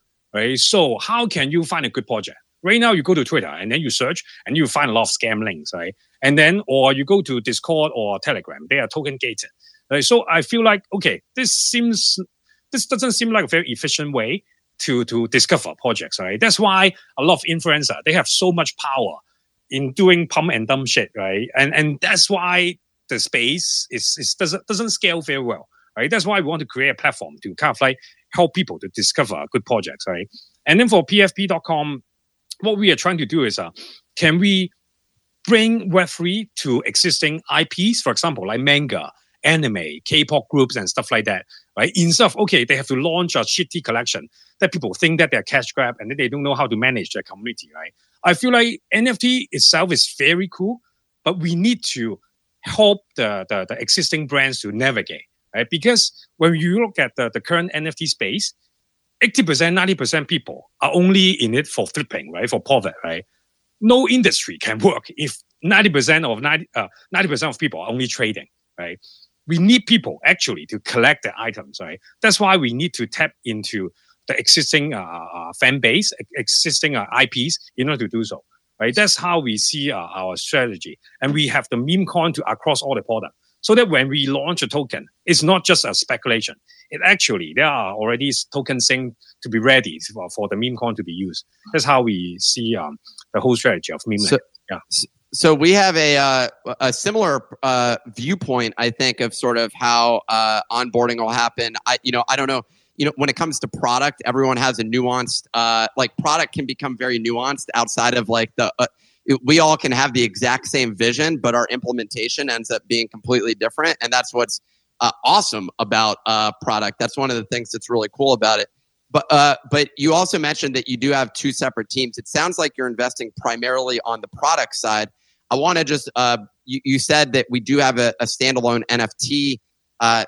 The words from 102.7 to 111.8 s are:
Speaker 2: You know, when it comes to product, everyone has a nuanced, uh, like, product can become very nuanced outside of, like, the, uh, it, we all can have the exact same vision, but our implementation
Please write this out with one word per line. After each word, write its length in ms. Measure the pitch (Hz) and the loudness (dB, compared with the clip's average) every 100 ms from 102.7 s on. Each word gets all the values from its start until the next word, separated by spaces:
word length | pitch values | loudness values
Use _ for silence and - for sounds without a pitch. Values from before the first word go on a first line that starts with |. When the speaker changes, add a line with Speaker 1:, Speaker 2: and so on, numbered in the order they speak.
| _ _ - | _ _ -4
Speaker 2:
You 100 | 147 | -4
know, 60 | 135 | -2
when 140 | 147 | -2
it 40 | |
comes 240 | - 165 139 | -2 -4 -4
to 60 | - | -8
product, 560 | - 123 123 143 - 120 | -4 0 2 0 -2 -4
everyone 320 | 127 131 127 | 0 2 2
has 200 | 131 117 | 0 0
a 60 | |
nuanced, 640 | 110 123 123 127 120 - - | -2 0 0 -2 -2 -6 -4
uh, 340 | 117 117 113 110 - | -2 0 2 0 0
like, 180 | 120 - | -2 -2
product 340 | 160 160 151 | 0 0 0
can 140 | - 135 | -4 -8
become 320 | - 139 120 | -6 -6 -4
very 200 | 127 120 | -2 -2
nuanced 500 | 117 117 135 139 - | -2 -2 -2 -6 -4
outside 400 | 117 117 - 120 | -2 0 2 2
of, 140 | 123 107 | 2 0
like, 240 | 117 113 - | 0 0 -2
the, 140 | 113 - | -2 0
uh, 80 | 120 _ _ _ - | -4 _ _ _ -2
it, 140 | 135 | 0
we 140 | 127 160 | 4 6
all 180 | 156 156 | 6 2
can 160 | 139 | 0
have 200 | 127 139 | 0 0
the 100 | 123 | 2
exact 440 | 117 104 123 131 - | 0 0 0 0 -2
same 280 | 139 120 | -2 0
vision, 440 | 98 117 120 160 151 | 0 0 2 0 0
but 160 | 120 | 0
our 120 | 120 117 | 2 0
implementation 800 | 123 | -4